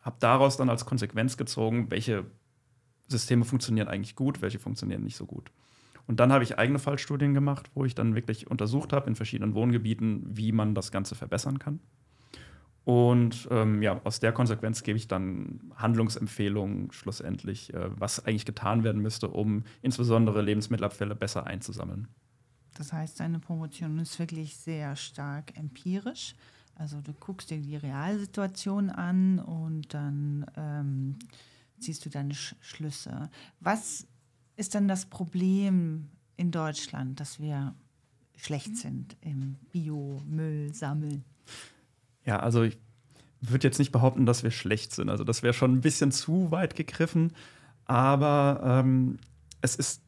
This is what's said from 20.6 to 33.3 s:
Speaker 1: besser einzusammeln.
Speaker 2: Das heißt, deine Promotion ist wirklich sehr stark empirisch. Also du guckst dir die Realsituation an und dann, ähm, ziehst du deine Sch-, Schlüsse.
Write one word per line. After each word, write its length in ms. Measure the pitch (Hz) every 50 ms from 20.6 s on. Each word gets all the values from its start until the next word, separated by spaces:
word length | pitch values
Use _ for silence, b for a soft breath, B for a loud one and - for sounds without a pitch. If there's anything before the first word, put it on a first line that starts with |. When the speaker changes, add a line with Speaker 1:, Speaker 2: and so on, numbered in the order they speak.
| 107 - 120 107 101 101 - - 101 101 104
Speaker 1:
besser 320 | - - 98 - 90 -
einzusammeln. 640 | - 95 104 - - 101 - - 90 92 98 110 - - _ _ _ _ _ _ _ _ _ _ _ -
Speaker 2:
Das 180 | - 151 -
heißt, 280 | - 156 156 160 - -
deine 180 | 165 165 165 165
Promotion 600 | - - 170 160 160 156 - - 170 156 151 160
ist 180 | 165 165 - -
wirklich 380 | 170 160 170 160 160 147 -
sehr 400 | - - 165 165 156 151 143 139
stark 600 | 139 - - - - 143 143 139 147 147 - -
empirisch. 760 | - 156 143 - - - 180 185 196 196 233 - - - - - b b b b b b b b
Also 260 | - 156 147 147 147
du 120 | 143 147
guckst 380 | 147 147 - - 190 190 - -
dir 80 | 165 156
die 180 | 147 143 151
Realsituation 1120 | 147 147 139 131 139 147 180 208 208 202 190 - 214 196 190 190 - - 202 196 202 202 190
an 480 | - - 180 175 180 185 185 190 190 180
und 560 | - - 165 165 160 160 160 156 151 - -
dann, 520 | 147 147 143 143 143 147 147 147 147 147 - -
ähm, 600 | - 156 151 147 147 143 143 135 135 135 135 139 - - b b b b b b b b b b _
ziehst 260 | - - 156 - -
du 60 | 151
deine 240 | 143 143 139 143 143
Sch-, 220 | 139 - - - _
Schlüsse. 720 | - - - - 156 151 139 - - - 123 - 151 -